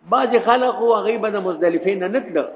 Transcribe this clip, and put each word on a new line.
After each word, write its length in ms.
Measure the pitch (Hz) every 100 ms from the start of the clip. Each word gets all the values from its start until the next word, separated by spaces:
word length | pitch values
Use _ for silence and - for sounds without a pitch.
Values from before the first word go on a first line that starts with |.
| 170
بعض 280 | 240 254 233 220
خلق 320 | 247 254 233
خو 160 | 233
هغوی 240 | 220 196 226
به 120 | 214
د 60 | 202
مزدلفې 520 | 185 160 170 170 180
نه 200 | 196 185
نه 120 | 240
تله. 320 | - 160 123